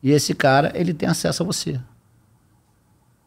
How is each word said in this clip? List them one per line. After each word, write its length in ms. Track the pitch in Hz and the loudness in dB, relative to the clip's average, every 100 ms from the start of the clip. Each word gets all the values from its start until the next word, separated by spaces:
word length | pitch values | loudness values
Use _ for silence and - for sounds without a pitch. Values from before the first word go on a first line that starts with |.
E 100 | 131 | 2
esse 220 | 147 - | 2 2
cara, 380 | 147 139 135 151 - | 0 4 4 2 0
ele 180 | 175 | -2
tem 140 | 160 - | -2 -2
acesso 360 | 165 - - | -2 -2 -2
a 20 | 175 | -4
você. 340 | - - 135 - _ _ _ _ _ _ _ _ _ _ _ _ _ | -4 -6 -8 -10 _ _ _ _ _ _ _ _ _ _ _ _ _